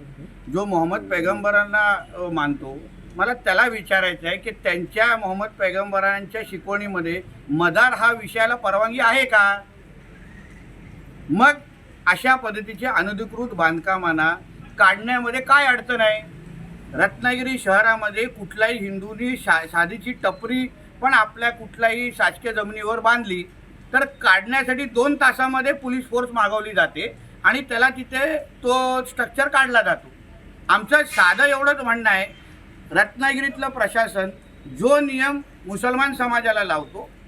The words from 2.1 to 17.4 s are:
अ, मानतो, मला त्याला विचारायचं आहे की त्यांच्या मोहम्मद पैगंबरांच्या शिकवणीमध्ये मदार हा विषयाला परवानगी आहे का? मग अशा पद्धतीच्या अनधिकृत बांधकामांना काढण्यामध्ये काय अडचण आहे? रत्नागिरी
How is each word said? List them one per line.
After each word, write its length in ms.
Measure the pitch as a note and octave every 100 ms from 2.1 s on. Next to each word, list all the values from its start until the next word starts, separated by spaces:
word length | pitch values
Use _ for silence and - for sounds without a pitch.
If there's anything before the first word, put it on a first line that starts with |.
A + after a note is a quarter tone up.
| F3
अ, 120 | F3
मानतो, 500 | E3 C#3+ C#3+ C3+ C#3 - - - F3
मला 180 | G#3
त्याला 320 | B3 G#3 F#3 A#3+
विचारायचं 640 | A3 E3+ F#3+ F#3 E3 E3
आहे 80 | F#3+
की 140 | A3
त्यांच्या 680 | - F#3 F3 - A3 A#3 A3+
मोहम्मद 320 | G3 F#3+ G#3+ -
पैगंबरांच्या 840 | F#3+ F#3+ G3+ G3 G3 G3 G3 A3+ A3
शिकवणीमध्ये 720 | F#3 F#3+ G3+ G3+ F#3 E3 F3+ - - -
मदार 420 | D3+ F3 F3 B3+
हा 200 | G#3+ A#3
विषयाला 420 | A3+ G3+ A3+ A3+
परवानगी 440 | A#3+ G#3 G3 A3+ B3
आहे 240 | A#3 C4
का? 360 | B3+ G#3+ G3+ G3+ - - - - - - - - - - - - - - - - -
मग 200 | E3+ C#4 D4 - - - - F3+
अशा 280 | F3+ B3+
पद्धतीच्या 580 | C4 A#3 G#3 G#3+ F#3+ B3+
अनधिकृत 560 | G3+ G3 G3+ A3 A3 B3
बांधकामांना 840 | F3+ D#3+ E3 F#3+ F#3 E3+ D#3 D#3+ F3 - - - -
काढण्यामध्ये 640 | G3 G3 A3+ B3 A#3+ C4
काय 260 | C4 C#4+ C4+
अडचण 340 | B3 - A#3
आहे? 220 | A3 G#3+ - - - - - - -
रत्नागिरी 640 | B2+ F#3+ - B3 B3